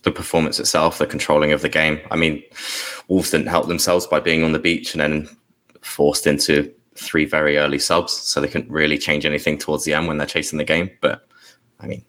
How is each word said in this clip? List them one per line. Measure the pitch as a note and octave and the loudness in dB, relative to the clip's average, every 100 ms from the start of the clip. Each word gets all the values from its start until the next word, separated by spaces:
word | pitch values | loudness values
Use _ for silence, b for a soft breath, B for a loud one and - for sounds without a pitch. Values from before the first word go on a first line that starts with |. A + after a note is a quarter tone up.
the | - | -2
performance | D#2 F2+ E2+ D#2 - | -2 -2 0 2 0
itself, | - E2+ E2 - | 0 2 2 2
the | D2+ | -2
controlling | D2 - D2+ D2+ | -2 2 4 4
of | D2 | 2
the | D#2+ | 2
game. | D#2 D#2 D2+ - | 2 2 0 -4
I | E2 | 0
mean, | E2 D2+ - B B B B B B | 0 -2 -10 B B B B B B
Wolves | F#2 - | 0 2
didn't | - - | 0 2
help | F2 C#2+ | 0 0
themselves | E2+ - F2+ - | 0 2 2 2
by | F2 | 0
being | E2+ D#2+ | 2 2
on | D#2+ | 2
the | D#2 | 2
beach | E2+ E2 - | 0 -2 -2
and | D#2+ | -2
then | D2+ D2+ D2+ - _ _ _ - | 0 0 -4 -16 _ _ _ -18
forced | - - D2 - D#2 | -14 2 2 2 0
into | C#2+ - D2 C#2+ - _ - | 0 2 2 2 -10 _ -16
three | - E2 D2+ | -4 0 0
very | D#2 D2+ D2 | 2 2 2
early | D2 C#2+ | 2 0
subs, | - E2+ F2 | 2 0 0
so | - - - | -6 -4 -2
they | C#2+ | -2
couldn't | D#2+ - | -4 -4
really | D#2 D2+ D2+ | -2 0 0
change | - D2+ D2+ | 0 0 0
anything | D2+ - D2+ | -2 -2 -4
towards | - D2+ D#2 | -2 -4 0
the | |
end | D2+ D#2+ | 0 0
when | D2+ | -2
they're | D2 | -2
chasing | D#2+ D2+ D#2 | -4 -4 -4
the | |
game. | D2 D#2+ F#2 - | 0 0 -2 -2
But, | C#2 - _ b b b _ _ | -2 -2 _ b b b _ _
I | C#2 | -12
mean | - | -12